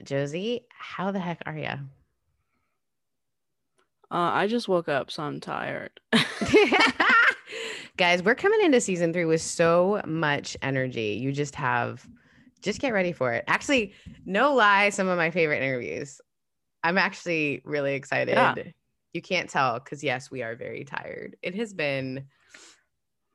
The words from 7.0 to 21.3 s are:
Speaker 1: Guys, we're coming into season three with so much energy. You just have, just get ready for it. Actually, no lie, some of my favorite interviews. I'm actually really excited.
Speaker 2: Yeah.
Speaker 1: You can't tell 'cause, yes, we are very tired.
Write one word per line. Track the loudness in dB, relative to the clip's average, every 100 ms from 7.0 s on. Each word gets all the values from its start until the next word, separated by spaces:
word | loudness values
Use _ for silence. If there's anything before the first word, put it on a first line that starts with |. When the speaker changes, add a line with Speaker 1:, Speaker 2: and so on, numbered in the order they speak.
| 4 6 4 0 -8 -12 -10 -12 -12 2
Speaker 1:
Guys, | 4 4
we're | 2
coming | 2 4 4
into | 6 4
season | 2 0 0
three | 0
with | 2 0
so | 0 2 4 6 4 0 -4
much | -2 0 0 -4 -6
energy. | -4 -2 -2 -2 -4 -2
You | -4
just | -4 -6 -2
have, | 0 0 -2 -6 -16 -20 _ _ _ _
just | -8 -4
get | -2
ready | 0 -2
for | 0 -2
it. | -2 0
Actually, | -2 2 0 0 -8 -20 -16
no | -4 2 4
lie, | 4 6 6 4
some | 2 0
of | 2
my | 0
favorite | 2 0 0
interviews. | -2 -2 -4 -8 -10 -14 _ _ _ _ _ _
I'm | 0 2
actually | 0 -2 -2 0 0 -4
really | -4 -2 -2
excited. | -2 -2 -2 2
Speaker 2:
Yeah. | 2 2 0 -8 -18 _ _ _
Speaker 1:
You | -12
can't | -4 -4 -2
tell | 0 0 0
'cause, | -8 -6
yes, | -4 -4 -6
we | -10
are | -8
very | -8 -10 -10
tired. | -10 -10 -10 -12 -14